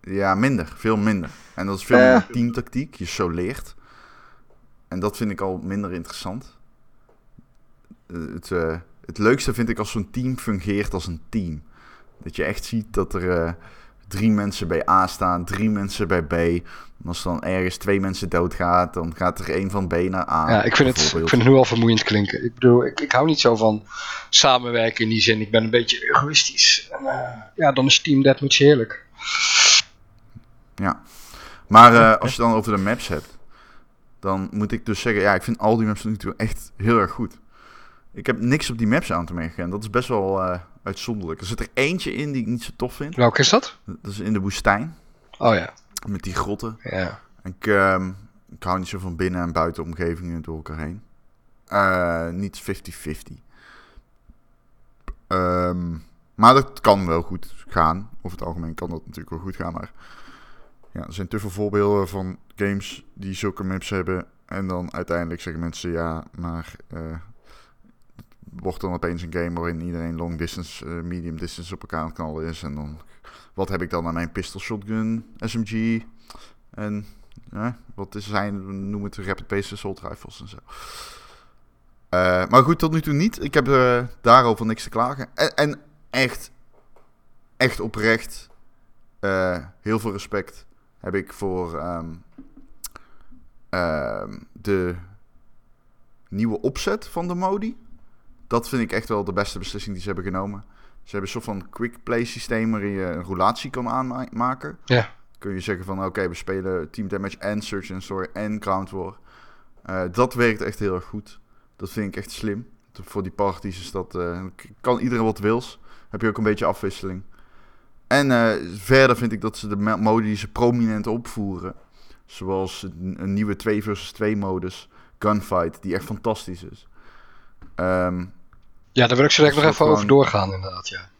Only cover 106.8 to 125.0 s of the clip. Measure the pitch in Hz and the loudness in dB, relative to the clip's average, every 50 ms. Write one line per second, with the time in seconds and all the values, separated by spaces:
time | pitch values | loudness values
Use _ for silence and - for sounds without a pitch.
106.8 | 78 78 - - 104 95 101 98 98 98 92 - - 101 104 107 104 - 107 98 | -6 -8 -8 -8 -6 -6 -6 -6 -6 -8 -10 -6 -6 -4 -4 -4 -6 -6 -8 -8
107.8 | 90 - 92 95 92 - 98 92 92 - - 92 107 107 107 107 - 98 95 95 | -8 -8 -12 -12 -10 -8 -8 -8 -8 -8 -8 -8 -6 -6 -6 -6 -4 -2 -2 -2
108.8 | 98 92 - 95 87 92 98 - - - - - - - - - _ - - - | -4 -6 -8 -10 -10 -10 -12 -16 -20 -20 -20 -20 -20 -20 -20 -20 _ -20 -20 -20
109.8 | _ - 95 92 90 90 90 113 123 127 - 120 120 117 107 101 - - 107 - | _ -8 -6 -4 -4 -4 2 2 0 2 2 2 2 2 2 0 -4 -6 -6 -4
110.8 | 104 98 92 90 - - - 107 - - - - - _ _ - _ _ _ _ | -4 -2 -2 -4 -6 -10 -12 -14 -14 -14 -20 -20 -20 _ _ -20 _ _ _ _
111.8 | 95 95 - 113 104 98 - 110 101 - - - - 107 101 107 120 - - _ | -14 -10 -6 -6 -6 -6 -6 -10 -12 -12 -12 -8 -6 -4 -4 -6 -8 -14 -20 _
112.8 | _ _ _ - 92 - - 104 95 92 - - 101 98 90 - - 101 87 90 | _ _ _ -20 -20 -8 -6 -6 -6 -6 -2 -2 -2 -2 -2 -4 -8 -10 -10 -10
113.8 | 87 - - 98 90 - - 92 87 87 85 90 95 92 - - - - - _ | -12 -10 -8 -8 -8 -6 -6 -4 -4 -4 -4 -6 -8 -12 -14 -16 -20 -20 -20 _
114.8 | - 127 123 117 - 127 123 117 113 110 110 113 98 104 113 117 120 - - - | 2 2 2 2 2 0 0 2 2 0 0 2 2 2 2 2 -2 -8 -16 -18
115.8 | - - - - - - - 98 110 110 107 - 110 107 104 - 113 76 - - | -20 -20 -20 -20 -18 -12 -6 -2 -2 0 0 2 0 0 2 2 0 0 0 0
116.8 | - 98 95 - - 95 92 92 95 - - - - _ _ - - - - - | -4 -6 -6 -6 -8 -8 -8 -10 -12 -14 -18 -20 -20 _ _ -20 -20 -20 -20 -20
117.8 | _ _ - - _ - 127 139 143 135 127 120 117 113 107 82 73 87 90 107 | _ _ -20 -20 _ 2 2 4 4 4 4 4 4 4 2 0 -4 -8 -12 -12
118.8 | 95 92 127 135 135 127 120 113 123 113 113 101 101 110 110 - - 104 104 101 | 0 4 8 8 8 8 6 4 2 -2 -2 -2 -4 -6 -6 -6 -8 -6 -4 -2
119.8 | 104 107 110 90 107 107 110 113 107 107 107 101 104 - - - 123 120 120 120 | 0 0 0 2 4 4 4 4 2 0 -2 -4 -6 -8 -2 2 2 4 4 4
120.8 | 117 110 110 107 101 107 107 120 117 - - 113 104 98 95 87 90 95 - - | 2 2 0 -2 -2 -4 -4 -4 -6 -8 -8 -6 -6 -6 -6 -6 -8 -10 -12 -14
121.8 | - _ _ - - - - - _ _ - - 95 92 95 95 95 92 - - | -20 _ _ -20 -20 -20 -20 -20 _ _ -16 -10 -4 -2 -2 -2 -2 -4 -6 -10
122.8 | - 95 82 82 90 95 - - 87 98 98 101 107 104 101 101 - 113 107 104 | -12 -12 -10 -8 -6 -6 -6 -4 -4 -2 0 0 0 0 -2 -2 0 0 0 0
123.8 | 104 110 101 98 - - - - 110 107 110 104 98 95 92 92 90 92 - - | 0 -4 -6 -6 -6 -14 -8 -2 -2 0 0 0 -2 -2 -2 -4 -4 -6 -10 -12
124.8 | - - _ - | -20 -20 _ -20